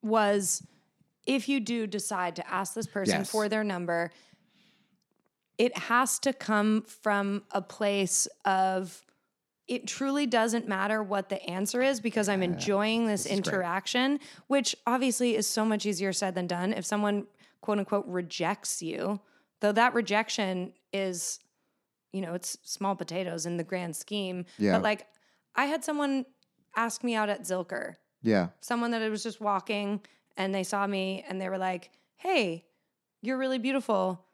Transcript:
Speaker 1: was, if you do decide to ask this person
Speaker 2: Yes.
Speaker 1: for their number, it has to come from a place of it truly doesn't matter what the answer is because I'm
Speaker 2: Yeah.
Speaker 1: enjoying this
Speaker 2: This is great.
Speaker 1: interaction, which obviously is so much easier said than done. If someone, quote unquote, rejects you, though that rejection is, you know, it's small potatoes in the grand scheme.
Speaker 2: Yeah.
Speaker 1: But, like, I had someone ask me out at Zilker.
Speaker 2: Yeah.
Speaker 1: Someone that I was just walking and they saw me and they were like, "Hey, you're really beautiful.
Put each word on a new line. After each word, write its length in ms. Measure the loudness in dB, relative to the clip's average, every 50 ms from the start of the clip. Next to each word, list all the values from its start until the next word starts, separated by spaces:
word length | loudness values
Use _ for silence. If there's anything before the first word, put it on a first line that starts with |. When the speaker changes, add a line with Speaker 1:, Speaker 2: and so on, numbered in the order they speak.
| 0
Speaker 1:
was, 580 | 4 4 4 6 6 4 2 2 0 -2 -2 -4 -12 _ _ _ _ _ _ _ _ _ _ _
if 220 | 0 0 0 2 2
you 100 | 0 0
do 260 | 0 0 -2 -2 -2 -2
decide 480 | -4 -4 -4 -4 -2 -2 -2 -2 -2
to 120 | -6 -8 -4 -2
ask 200 | -2 -2 -2 -4
this 100 | -6 -8 -4
person 320 | -4 -2 0 2 2 0
Speaker 2:
Yes. 100 | 0 0
Speaker 1:
for 160 | 0 0 0 2
their 140 | 0 0 0
number, 480 | 0 -2 -2 -2 0 0 0 0 -2 -6 -14 -20 _ _ _ _ _ _ _ _ _ _ _ _ _ _ _ _ _ _ _ _ _ _ _ _ _ _ 2
it 180 | 2 2 2 -2
has 420 | -4 2 4 4 4 4 0 0
to 140 | 0 -2 -2
come 480 | -2 -2 0 2 4 4 4 4 2 0
from 600 | -4 -18 -4 0 0 2 2 0 0 -2 -4 -6 _
a 100 | -4 -4
place 680 | -4 -4 -6 -2 0 0 2 2 2 2 2 0 0 -2 -4 _ _
of 600 | 2 2 4 4 2 2 0 -2 -4 -10 -18 _ _ _ _ _ _ _ _ _ _ _ _ _ -4
it 200 | -4 -4 -4 -6
truly 380 | -6 -2 -2 0 2 2 2
doesn't 420 | 4 4 4 4 4 2 0 0 0
matter 340 | -2 0 0 0 0 0
what 280 | 0 0 -2 -2 -2 -2
the 120 | -6 -6 -6 -6
answer 320 | -4 -2 -2 -2 0 2
is 200 | 2 2 2 2
because 260 | -2 -2 0 2 2 2
I'm 140 | 2 2 2
Speaker 2:
Yeah. 60 | 0
Speaker 1:
enjoying 580 | 0 -2 0 2 2 2 4 2 2 2 2 2
this 160 | 2 0 0
Speaker 2:
This 80 | 0 0
is 60 | 0
great. 140 | 0 0 0
Speaker 1:
interaction, 680 | 0 0 0 -2 -2 -2 -2 0 2 2 2 0 -2 -4 -10 -20 -20 -4 _
which 280 | 2 2 2 2 -4 -2 _
obviously 500 | 0 0 2 2 2 2 2 2 2 2
is 120 | 2 0 0
so 160 | 0 0 2
much 200 | 2 2 0 0
easier 260 | -2 -2 0 0 -2
said 240 | 0 0 -2 -2 0
than 120 | -2 -2 -2
done. 260 | -2 -2 0 0 -2
If 120 | -2 -2
someone, 420 | -2 0 0 2 2 2 0 -2 -6 _ _ -20 -20 _ _
quote 180 | -4 -2 0 0
unquote, 260 | 0 0 0 -2 -2 -2
rejects 720 | -4 -4 -4 -4 -4 -2 0 0 -2 -2 -4 -6 -6 -6
you, 400 | -6 -6 -6 -4 -2 -4 -4 -4 _ _ _ _ _ _ _ _
though 100 | 0 2
that 220 | 4 6 4 4 4
rejection 800 | 2 0 2 2 2 2 0 -2 -2 -2 0 0 -2 -4 -6 -8 _ _ _
is, 480 | -4 -2 -2 -2 -2 -4 -6 -8 -8 -10 _ _ _ _ _ _ _ _ _ _ _ _ _ _
you 100 | -6 -6
know, 120 | -6 -4 -6
it's 240 | -6 -6 -8 -12 -12 _
small 320 | -12 -8 -4 -2 -2 -2
potatoes 500 | -2 -4 -6 -4 -4 -4 -4 -4 -4 -4
in 100 | -4 -2 -4
the 60 | -4
grand 320 | -4 -4 -4 -4 -4 -6
scheme. 500 | -8 -8 -6 -6 -4 -4 -4 -4 -6 -8 -10 -4 0
Speaker 2:
Yeah. 160 | 2 4 4
Speaker 1:
But, 100 | 4 4
like, 240 | 2 0 0 -4 -18 _ _ _ _ _ _ _ _ _
I 100 | 0 0
had 180 | 2 0 -2 -2
someone 420 | -2 -2 0 0 0 0 -2 -2 -6 _ _ _ _ _ _ _ _ _
ask 280 | -2 -2 -2 -2 -4 -2
me 120 | -2 0
out 140 | 0 0 0
at 140 | -2 -4 -2
Zilker. 520 | -4 -4 -4 -4 -4 -6 -6 -6 -8 -10 -14 _ _ _ _
Speaker 2:
Yeah. 280 | 2 4 4 4 4 2 -2 _
Speaker 1:
Someone 300 | -6 -4 -2 0 0 0
that 100 | -2 0
I 80 | -2 -2
was 140 | -2 -4 -4
just 160 | -6 -8 -4
walking 600 | -2 0 0 0 -2 -2 -4 -2 -2 -2 -2 -4 -6 -10 _ _ _ _ _
and 180 | -4 -2 0 0
they 100 | -2 -2
saw 220 | 0 0 0 0 0
me 360 | 0 -2 -2 -2 -4 -6 -8 -8
and 120 | -8 -6
they 80 | -4 -4
were 80 | -2 -2
like, 320 | -2 -2 -2 -4 -8 -14 _ _ _ _ _
"Hey, 500 | _ -4 0 2 2 2 2 -2 -6 -10 _ _ _ _ _ _ _ _ _ _ _
you're 160 | -4 -2 -2 0
really 220 | 0 0 0 0
beautiful. 680 | 0 0 0 0 0 2 2 2 2 0 -2 -4 _ _